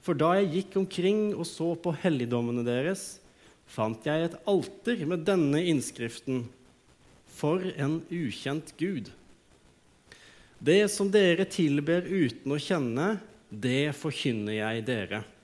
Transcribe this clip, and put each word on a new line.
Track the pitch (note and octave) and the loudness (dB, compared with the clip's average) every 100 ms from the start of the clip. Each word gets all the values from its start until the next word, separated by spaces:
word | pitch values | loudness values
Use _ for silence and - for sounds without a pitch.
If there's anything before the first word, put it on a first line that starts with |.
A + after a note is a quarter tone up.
For | - D3+ | -2 2
da | D#3 F#3 | 4 4
jeg | G3+ | 2
gikk | D#3+ F#3+ G3 | 0 -2 -2
omkring | F#3+ - F3+ G#3+ G#3 | -2 0 0 2 0
og | - E3+ | -2 -6
så | - E3 E3+ | -4 -4 -2
på | F3 D#3 | -4 -2
helligdommene | F#3+ D3 A#2+ A#2+ A#2+ A#2+ | 0 0 0 0 0 -2
deres, | A#2+ A#2+ D3 F#3+ - - - _ - _ _ | 0 0 0 -4 -8 -16 -20 _ -20 _ _
fant | - A2 A2 - | -4 -2 -2 -2
jeg | D3+ E3 | 0 -2
et | E3 - | -4 0
alter | G3 - - - A#3 | 0 0 -6 -4 -2
med | D3+ F3+ D#3+ | -2 -2 2
denne | F#3+ D3 D3 F3+ | 2 4 2 2
innskriften: | D#3 A2+ - A#2 - - C3 A#2+ - - _ _ _ _ - _ | 0 0 -6 -8 -8 -4 -4 -4 -12 -20 _ _ _ _ -20 _
'For | - D3 F3 F#3 - | -4 -2 0 -2 -4
en | C#3+ D#3+ E3 | -2 -2 -4
ukjent | E3+ D3 - - D3 D3+ - | -6 -4 -6 -6 -6 -8 -6
Gud'. | E3+ F3+ G#2 - - - _ _ _ _ _ _ _ - - - - - | -4 -4 -8 -16 -20 -20 _ _ _ _ _ _ _ -20 -20 -20 -20 -6
Det | A#2+ F3+ G#3 | 4 6 6
som | G#3 G3 | 2 4
dere | G3+ F#3+ E3+ | 6 6 6
tilber | F#3+ - D#3+ C#3+ D3 E3+ F3+ | 2 2 2 4 2 0 0
uten | F#3+ C#3 A#2 C3 D3 | 2 2 0 -4 -4
å | C#3+ | 0
kjenne, | F#3 B2+ A#2 F3 G#3+ - - _ | 0 0 0 0 -2 -6 -20 _
det | G#2+ A2+ B2+ D3 C#3 | -6 0 2 0 -2
forkynner | D#3+ C#3 D3 A2+ G#2 G#2+ | -4 -2 -2 0 -2 -2
jeg | G#2+ A2+ A2 | -2 -2 -2
dere. | A#2+ F#2 G#2 A#2 - | -2 -2 -6 -8 -16